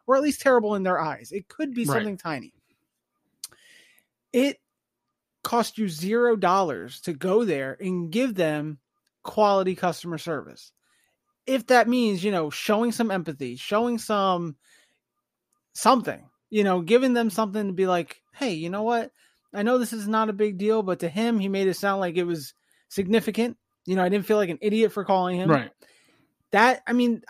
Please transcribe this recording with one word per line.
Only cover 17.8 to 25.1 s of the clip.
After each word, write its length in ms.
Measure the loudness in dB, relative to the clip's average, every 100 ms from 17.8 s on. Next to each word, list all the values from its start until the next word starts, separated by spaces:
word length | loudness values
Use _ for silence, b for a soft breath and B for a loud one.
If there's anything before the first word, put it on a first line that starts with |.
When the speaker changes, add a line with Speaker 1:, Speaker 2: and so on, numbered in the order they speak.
| 0
Speaker 1:
like, 360 | 0 -2 -12 _
"Hey, 200 | -6 -4
you 160 | -4 -6
know 120 | -4
what? 300 | -2 -2 -4 _ _ _ _
I 100 | -4
know 160 | 0 2
this 140 | 0
is 160 | -6 -2
not 220 | 0 0
a 20 |
big 260 | 0 -2 0
deal," 240 | 0 0
but 180 | 0 -2
to 80 | -4
him, 300 | -2 0 0
he 100 | 0
made 200 | 0 0
it 60 |
sound 260 | 0 -2 0
like 160 | -2 -2
it 80 |
was 300 | -2 -4 -8 -18 _ _ _
significant. 680 | -6 0 0 0 -2 -4 -4 _ _ -4
You 100 | 0
know, 60 |
I 60 | 2
didn't 180 | 0 2
feel 120 | 2
like 120 | 0
an 80 | -2
idiot 300 | 0 2 2
for 120 | 0
calling 320 | 0